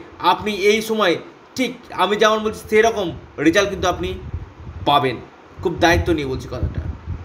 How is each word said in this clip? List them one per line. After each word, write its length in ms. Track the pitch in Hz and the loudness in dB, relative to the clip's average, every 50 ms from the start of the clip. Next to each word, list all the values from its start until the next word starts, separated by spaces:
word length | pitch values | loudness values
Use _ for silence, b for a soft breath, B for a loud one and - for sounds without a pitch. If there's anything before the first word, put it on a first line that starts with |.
| - - - - | -10 -18 -10 -2
আপনি 320 | - 175 185 - 190 214 | 0 0 0 0 0 -4
এই 300 | 208 185 190 208 214 220 | -2 0 2 4 4 4
সময় 340 | 214 220 220 214 208 180 156 - - - - - - - - | 2 0 0 2 2 2 2 0 -4 -12 -20 -20 -20 -10 -4
ঠিক 180 | - 254 226 - - - - - | -2 -2 -2 -4 -8 -16 -10 -4
আমি 220 | - 180 190 208 | 0 0 2 2
যেমন 240 | - 220 214 220 214 | 4 4 4 4 2
বলছি 200 | 214 214 208 - - - | 0 -4 -6 -6 -4 0
সেরকম 420 | 214 214 220 233 220 208 190 165 139 - - - - - | 4 4 4 4 2 0 -2 -4 -6 -8 -14 -14 -6 0
result 300 | 143 160 175 202 196 180 | 2 2 4 4 2 2
কিন্তু 180 | 190 175 180 180 | 0 -2 0 -2
আপনি 320 | 170 165 175 185 185 - - - - - - - - - - - - - - | 0 -2 -4 -6 -6 -8 -10 -10 -10 -10 -10 -12 -16 -18 -16 -16 -12 -4 0
পাবেন। 320 | 151 147 143 131 131 113 - - - - - - - - - - | 4 4 4 4 2 -2 -4 -10 -16 -20 -20 -20 -20 -10 -4 -4
খুব 120 | 185 165 - | -4 0 2
দায়িত্ব 340 | 170 170 175 170 - 175 165 | 4 4 4 4 2 0 0
নিয়ে 140 | 151 143 131 | -2 -2 -4
বলছি 200 | 131 120 - - | -6 -8 -8 -10
কথাটা। 320 | 131 123 123 - - - - - - - - - - - | -8 -6 -6 -4 -4 -6 -8 -8 -8 -10 -10 -12 -12 -10